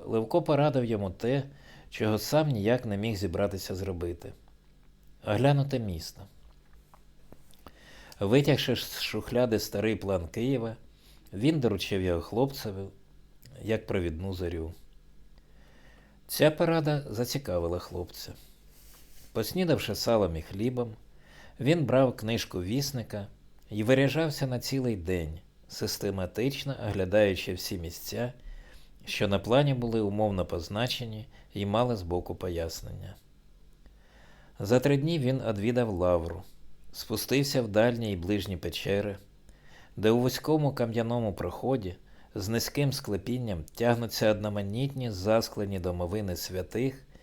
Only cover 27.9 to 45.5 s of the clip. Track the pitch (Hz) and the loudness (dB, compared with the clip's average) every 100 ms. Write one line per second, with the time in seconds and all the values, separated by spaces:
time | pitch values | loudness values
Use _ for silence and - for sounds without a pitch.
27.9 | - - 107 123 - - - - - - | -10 -8 -6 -6 -8 -16 -16 -16 -20 -20
28.9 | - - - 101 98 101 127 147 127 120 | -18 -8 -2 0 0 4 4 4 2 0
29.9 | 113 104 104 107 95 85 90 82 101 127 | 0 0 2 2 0 -2 -4 -4 -2 -2
30.9 | - 117 107 - - - 107 101 107 123 | -4 -6 -10 -12 -18 -10 -4 0 2 2
31.9 | 110 85 90 87 92 92 82 82 - - | 0 -2 -4 -4 -6 -4 -4 -4 -6 -12
32.9 | 95 92 - - - - - - - - | -12 -12 -16 -20 -20 -20 -20 -20 -20 -20
33.9 | - - - - - - - 101 127 143 | -20 -20 -20 -20 -20 -20 -6 4 4 6
34.9 | 143 151 170 123 131 - 104 107 123 113 | 4 4 2 2 0 0 0 2 2 2
35.9 | 92 90 87 82 87 - - - - - | 2 4 4 2 -8 -12 -16 -18 -16 -14
36.9 | - - 110 - 131 139 139 110 104 120 | -12 -6 -4 2 2 2 0 2 6 6
37.9 | 120 110 92 90 104 95 87 87 - - | 4 -2 -2 0 0 0 -4 -4 -4 0
38.9 | 98 101 98 - - - - - - - | 0 0 -6 -14 -20 -20 -20 -20 -20 -16
39.9 | - 107 120 127 127 - 156 143 - 117 | 2 4 6 4 0 0 2 2 0 0
40.9 | 113 113 120 110 95 87 - 117 131 92 | 0 0 0 -2 -2 -6 -4 -2 -2 -2
41.9 | 85 - - - 107 101 117 - - 143 | -10 -16 -20 -12 -6 -2 -2 0 0 0
42.9 | 127 - 98 107 123 117 87 76 - 117 | 0 -4 -4 -2 -4 -2 -6 -6 0 2
43.9 | 117 117 - 110 104 107 101 98 110 139 | 2 0 2 2 2 0 -2 -4 -2 -4
44.9 | 139 123 92 98 110 110 | -4 -6 -2 4 4 2